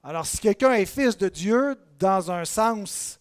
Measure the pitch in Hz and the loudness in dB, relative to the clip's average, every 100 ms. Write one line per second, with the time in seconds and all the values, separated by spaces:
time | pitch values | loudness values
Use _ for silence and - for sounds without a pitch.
0 | 139 160 156 - 214 202 262 240 190 - | -8 -8 -6 -2 0 2 4 4 0 0
1 | 262 214 190 151 185 233 277 269 _ _ | 0 2 -2 -2 0 2 2 -4 _ _
2 | 190 190 170 175 165 - 226 220 196 - | 2 2 0 -6 -4 0 0 0 -8 -10
3 | - - | -10 -14